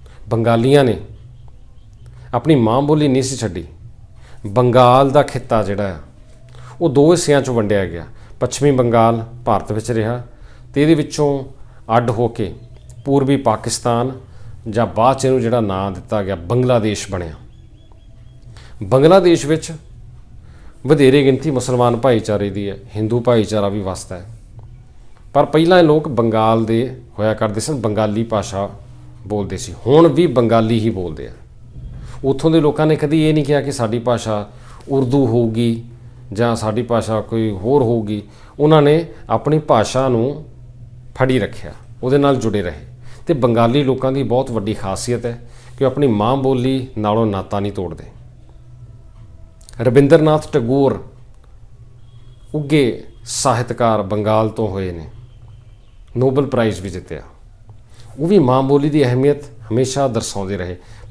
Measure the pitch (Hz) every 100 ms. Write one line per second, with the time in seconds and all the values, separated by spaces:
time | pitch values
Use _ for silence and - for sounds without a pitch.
0 | - - - 113 117 117 127 143 127 101
1 | - - - - - - - - - -
2 | - - - 123 156 147 110 127 147 156
3 | 147 131 131 131 107 87 80 - - -
4 | - - - - 107 104 123 123 123 131
5 | 139 143 135 120 - 113 98 98 101 80
6 | - - - - - - - - 165 131
7 | 151 170 147 143 131 117 104 101 90 85
8 | 78 - - - 127 - 147 131 120 113
9 | 113 117 117 - - 101 - 107 110 113
10 | 107 123 - - - - - 139 151 151
11 | 151 - 147 139 123 - - - - 117
12 | 117 113 120 120 92 - - - - -
13 | 139 139 135 139 117 107 113 - 120 117
14 | 127 131 - - - - 113 104 107 87
15 | 123 131 131 131 113 120 104 95 98 90
16 | - 107 98 90 90 120 127 120 107 101
17 | - 92 85 76 - - - - - -
18 | - - - - - - - - 95 131
19 | 160 190 175 165 139 156 160 160 - -
20 | - - - - - - - - 127 147
21 | 135 143 135 131 151 127 123 123 120 117
22 | 135 113 107 104 101 98 101 - - 107
23 | 110 117 123 117 98 107 101 104 95 92
24 | - 90 107 113 - - - - - -
25 | - - - 147 143 151 165 185 156 156
26 | 156 117 117 110 110 113 113 113 127 127
27 | - - 107 107 110 104 131 143 107 104
28 | 107 104 113 107 92 98 101 - - -
29 | - - 92 104 95 92 - 82 113 151
30 | 165 139 175 127 113 113 110 113 113 92
31 | 87 73 58 - - - - - - -
32 | - - 135 131 160 160 147 151 156 156
33 | 147 160 156 156 139 143 135 123 113 117
34 | 117 113 113 104 101 - - - - 135
35 | 123 143 123 120 113 113 117 117 - -
36 | - - - 101 120 113 107 107 120 117
37 | 107 110 104 113 110 95 110 143 117 117
38 | 101 104 - - - - 147 156 143 156
39 | 165 - - 113 147 156 151 120 101 127
40 | 135 120 127 151 - - - - - -
41 | - - 131 127 98 - 78 69 - -
42 | 123 143 143 131 113 101 87 73 - -
43 | - - - 147 123 113 117 139 135 123
44 | 131 135 120 123 131 110 101 101 95 95
45 | 120 117 117 120 - - - - 135 131
46 | 143 104 110 139 131 131 127 135 120 110
47 | 107 110 113 95 98 101 101 98 87 78
48 | - - - - - - - - - -
49 | - - - - - - - - 120 127
50 | 139 160 156 156 - 147 117 139 135 98
51 | - - - - - - - - - -
52 | - - - - - 151 139 151 120 -
53 | - - - - 135 117 123 117 117 107
54 | 98 104 107 110 110 104 107 95 92 85
55 | 78 - - - - - - - - -
56 | - 120 131 135 135 117 113 92 95 87
57 | - 73 - - - - - - - -
58 | - - 165 202 127 131 135 143 147 151
59 | 127 123 143 147 - - - 113 131 139
60 | 135 113 98 101 95 98 90 90 - -
61 | -